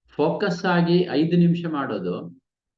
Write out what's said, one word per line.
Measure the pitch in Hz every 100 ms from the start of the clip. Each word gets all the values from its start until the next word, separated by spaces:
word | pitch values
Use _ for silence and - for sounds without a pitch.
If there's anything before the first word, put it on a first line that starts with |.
| _
ಫೋಕಸ್ | - 156 170 202 170
ಆಗಿ | 185 175 165 175 -
ಐದು | 135 165 175
ನಿಮಿಷ | 170 170 165
ಮಾಡೋದು, | 147 127 104 90 107 85 - _ _ _